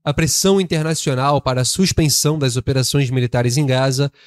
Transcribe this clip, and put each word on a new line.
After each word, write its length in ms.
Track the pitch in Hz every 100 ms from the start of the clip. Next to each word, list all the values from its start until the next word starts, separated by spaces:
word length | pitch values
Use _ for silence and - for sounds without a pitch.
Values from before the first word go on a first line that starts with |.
"A 120 | -
pressão 480 | 143 160 - 190 196
internacional 800 | 180 165 160 160 - 127 139 143
para 200 | 135 127
a 40 | 123
suspensão 760 | - 190 - 156 - 147 156
das 160 | 131 123
operações 540 | 131 135 123 143 131
militares 480 | 131 123 123 120 127
em 80 | 143
Gaza 440 | 127 135 131 143 -